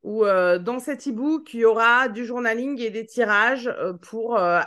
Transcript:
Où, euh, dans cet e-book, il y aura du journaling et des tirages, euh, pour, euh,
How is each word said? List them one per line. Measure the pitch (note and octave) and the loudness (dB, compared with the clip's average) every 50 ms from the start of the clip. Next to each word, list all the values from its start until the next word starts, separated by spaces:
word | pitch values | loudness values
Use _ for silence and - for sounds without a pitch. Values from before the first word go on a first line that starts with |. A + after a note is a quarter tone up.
| _ | _
Où, | - G#3 A3 G#3+ | -8 -2 0 2
euh, | G3+ G3 F#3 F3+ F3+ F3 | 2 4 2 4 2 2
dans | F3+ F3+ A3 B3 B3+ | 0 0 -4 -6 -6
cet | B3 - C#4+ - - | -6 -8 -8 -6 -6
e-book, | C#4 A#3 G#3+ C4 D4 D#4 D#4 D#4 - - | -8 -6 -4 -2 -2 -2 -2 -4 -8 -4
il | A#3 | 2
y | A3+ | 4
aura | A3+ A3 A3+ A#3 A#3 A#3+ B3 C4+ B3+ | 4 4 6 4 4 4 4 2 0
du | G#3 A3 B3 | -4 -6 -8
journaling | A3+ A#3+ B3 B3 A3+ A3 A#3 B3 C#4 C#4+ A#3+ | -8 -6 -4 -2 -2 -2 -2 -4 -6 -6 -6
et | A#3+ A3 | -6 -6
des | G3 A3 A3+ | -6 -8 -10
tirages, | A3 - B3 A#3 G#3 G#3 G3+ G#3+ A#3+ C4+ C4 A#3 | -8 -2 -2 0 2 4 4 4 2 2 0 -4
euh, | B3 - - D3+ F#3 F3+ | -6 -6 -4 -6 -6 -6
pour, | E3+ - - - A3+ A3 A#3+ A#3+ | -8 -14 -12 -10 -8 -6 -2 0
euh, | G#3+ F3+ F3 F3 F3 D#3 | 2 2 4 2 2 2